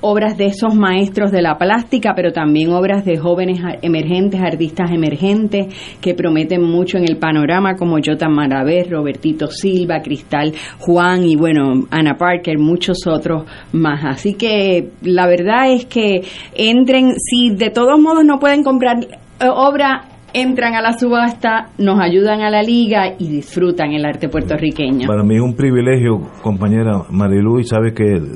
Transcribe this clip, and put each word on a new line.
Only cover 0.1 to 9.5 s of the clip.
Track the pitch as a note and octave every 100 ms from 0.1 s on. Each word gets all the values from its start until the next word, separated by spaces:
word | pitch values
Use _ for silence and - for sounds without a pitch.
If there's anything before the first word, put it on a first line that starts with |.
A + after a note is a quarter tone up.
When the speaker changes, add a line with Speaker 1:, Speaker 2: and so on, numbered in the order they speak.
| G#3 G#3+ G#3
Speaker 1:
de | G3
esos | G3 A3+ G#3+
maestros | G3 F#3 G3 G3 G3+
de | G3
la | E3+ D3+
plástica, | F3+ A3 A#3 B3+ G#3 F#3+
pero | F3
también | E3+ D3+ D3+ D#3+
obras | F3 F#3+ G3+
de | G3 E3
jóvenes | E3 F3 F#3 F3+
a-, | F3 -
emergentes, | E3+ D#3+ D#3 F3+ G3 F#3+
artistas | F3+ D#3 D#3+ D#3 F3+
emergentes, | E3+ D#3+ D3 F#3+ G#3 G#3+ G3+ F#3+ - - -
que | F3+
prometen | F3 E3+ D#3 D#3 F3+
mucho | E3+ E3+ F3+ F#3+
en |
el | E3+ D#3+
panorama, | D#3+ D#3 D3 F3+ G3 F#3
como | F3 D#3+
Yotam | D3 D3+ D#3+
Maravé, | D3 D3 C3+ C3+ F3 F3
Robertito | E3 D3 C3+ D#3+ D#3
Silva, | D3+